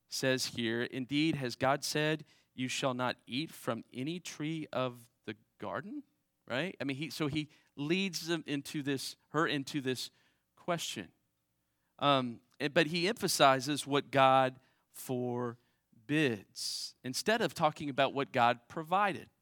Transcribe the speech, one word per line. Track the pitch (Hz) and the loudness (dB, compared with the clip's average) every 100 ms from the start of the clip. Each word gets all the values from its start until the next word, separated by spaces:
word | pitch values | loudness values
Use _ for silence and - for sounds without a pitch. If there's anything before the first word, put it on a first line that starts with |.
| _ | _
says | - 135 127 - | -2 2 2 -2
here, | - 117 117 | -2 -2 0
"Indeed, | 123 131 120 143 160 147 | -2 -6 -2 0 2 0
has | 127 117 | -4 0
God | 131 147 | 2 2
said, | - 151 151 156 151 _ _ | 0 0 0 0 -6 _ _
'You | - 127 | -6 -4
shall | - 139 | 0 0
not | 123 127 - - | 0 -2 -4 -6
eat | 120 160 | -6 -6
from | - - 113 - | -6 -4 -4 -6
any | 120 139 175 | -8 -6 -6
tree | - - 151 160 151 | -10 -6 -4 -4 -4
of | - 127 120 117 _ | -2 -2 -4 -16 _
the | - 107 _ - | -12 -12 _ -12
garden?'" | 101 98 190 294 - _ _ _ - | -6 -6 -8 -12 -14 _ _ _ -6
Right? | 120 175 - | -4 -4 -4
I | |
mean, | 139 131 | -6 -6
he, | 151 | -6
so | - 151 | -4 -2
he | 151 147 _ _ | -2 -6 _ _
leads | - 147 185 196 160 160 | -6 -2 0 0 -4 -4
them | 170 - | -4 -2
into | 147 - 156 | -6 -4 -6
this, | 139 135 - - _ | -2 -4 -4 -12 _
her | 151 160 | 0 0
into | 143 135 151 | 0 -2 -4
this | 131 127 - _ _ _ _ _ | -2 -4 -6 _ _ _ _ _
question. | - 170 - - 87 _ _ _ _ _ _ _ _ - | -4 -2 -4 -8 -10 _ _ _ _ _ _ _ _ -2
Um, | 143 139 123 117 _ - | 2 2 0 -8 _ -6
and, | 147 | 0
but | 135 156 | 2 2
he | 175 175 | 2 0
emphasizes | 233 190 - 143 131 127 143 139 | 0 0 6 8 8 2 -4 0
what | 139 120 | 0 2
God | 135 135 135 131 131 _ _ _ | 6 8 6 4 -2 _ _ _
forbids | - - 127 123 120 123 120 _ _ _ _ 110 147 143 107 - - - - - - | -12 -6 -4 -2 -4 -6 -8 _ _ _ _ -2 2 2 0 -6 -8 -6 -6 -8 -10
instead | 127 127 - 226 | -8 -4 0 2
of | 180 | 0
talking | - 156 151 147 | 2 0 0 -2
about | 131 135 | 2 2
what | 113 135 | 2 0
God | 131 120 120 - | 4 4 4 -4
provided, | - 156 185 208 135 - _ | -10 -2 2 2 -2 -10 _